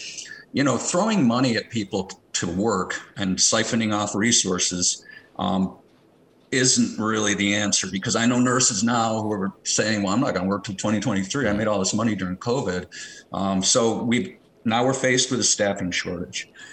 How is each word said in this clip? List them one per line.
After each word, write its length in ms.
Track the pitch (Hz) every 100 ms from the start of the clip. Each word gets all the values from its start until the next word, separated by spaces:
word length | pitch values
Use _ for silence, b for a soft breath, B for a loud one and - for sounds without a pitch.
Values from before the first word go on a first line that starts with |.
| B B B B B
you 100 | -
know, 140 | 139 117
throwing 500 | - 175 220 214 123
money 300 | 117 131 107
at 140 | -
people 340 | 113 101 104
t-, 120 | 95 - _
to 120 | - 92
work 540 | 87 110 95 90 - - -
and 220 | 98 92
siphoning 560 | - 113 113 117 110
off 200 | 107 104
resources, 880 | 104 113 113 95 90 - 90 90 - B B B -
um, 380 | 95 95 95 - - _ _ _ _ _ _
isn't 480 | 135 131 127 107 -
really 320 | 107 110 104
the 200 | 98 101
answer, 320 | 104 104 95 95
because 260 | 95 117 117
I 100 | 117
know 120 | 123
nurses 440 | 123 127 127 107
now 400 | 117 120 113 110
who 100 | 107
are 200 | 104 98 -
saying, 380 | - - 107 107
"Well, 120 | 98
I'm 60 | 107
not 140 | 139
gonna 120 | 95 92
work 180 | 98
till 100 | -
twenty 260 | 95 107 107
twenty-three. 480 | 110 98 95 139 117
I 40 |
made 140 | 104 110
all 100 | 101
this 160 | 95
money 200 | 107 113
during 220 | 101 92 90
covid." 500 | - 127 95 90 90 B B B B
Um, 300 | 90 95 95
so 400 | 92 127 117 98
we've, 320 | 117 120 95 - _ _
now 200 | 117 113
we're 100 | 127
faced 360 | 131 127 123 -
with 100 | 120
a 40 |
staffing 460 | - - 101 98 90
shortage. 580 | 90 - 87 90 - - B B